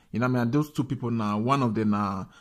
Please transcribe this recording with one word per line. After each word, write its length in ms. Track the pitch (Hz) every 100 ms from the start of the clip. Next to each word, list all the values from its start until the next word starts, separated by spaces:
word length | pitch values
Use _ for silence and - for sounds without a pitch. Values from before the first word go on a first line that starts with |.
| _
You 80 | 110
know 60 | 127
what 40 |
I 20 |
mean? 100 | 127
And 100 | 120
those 180 | 143 151
two 140 | -
people 260 | 131 117 120
na, 260 | 117 104 104
one 260 | 117 139
of 120 | 120
them 160 | 107 110
na, 340 | 104 101 98 - -